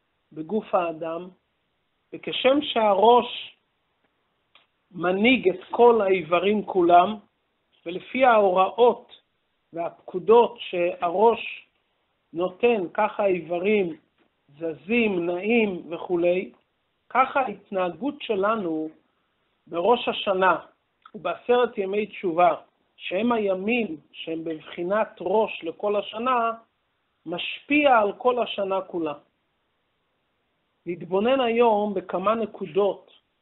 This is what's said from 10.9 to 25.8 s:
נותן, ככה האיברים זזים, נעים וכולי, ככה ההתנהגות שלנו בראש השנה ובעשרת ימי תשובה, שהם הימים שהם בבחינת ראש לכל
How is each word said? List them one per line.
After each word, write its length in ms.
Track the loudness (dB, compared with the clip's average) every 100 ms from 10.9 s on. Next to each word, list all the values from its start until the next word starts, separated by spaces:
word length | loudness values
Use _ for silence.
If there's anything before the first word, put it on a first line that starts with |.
| -2 -4 2 2 2 -6 -14 -20 _ _ _ _ _ _
נותן, 500 | -6 -6 0 0 0 -2
ככה 300 | -2 -2 0
האיברים 720 | -2 -2 -4 -4 0 0 0 -6 _ _ _ _ _ -12
זזים, 680 | -10 -10 -4 0 0 -2 -4
נעים 560 | -4 0 0 0 -4 -10
וכולי, 600 | -12 -4 0 0 0 -4 -16 _ _ _ _ _
ככה 320 | 0 0 -2
ההתנהגות 720 | -4 -8 _ -4 -4 -4 -8 -8
שלנו 680 | -6 -2 -2 -2 -4 -6 -8 -12 _ _ _ _ _ _ _
בראש 400 | -2 2 2 0
השנה 500 | -4 -4 2 2 0 -4 _ _ _ _ -10
ובעשרת 640 | -8 -6 0 2 2 -2
ימי 280 | -4 -4 -6
תשובה, 500 | -6 -2 2 2 2 -8 _ _ _
שהם 340 | -8 -2 0
הימים 640 | 0 -2 -2 -2 -2 -2 -8 _
שהם 320 | -16 -10 -8
בבחינת 640 | -8 -10 -12 -8 -2 -2 -2 -6
ראש 420 | -2 0 0 -4
לכל 320 | -12 -6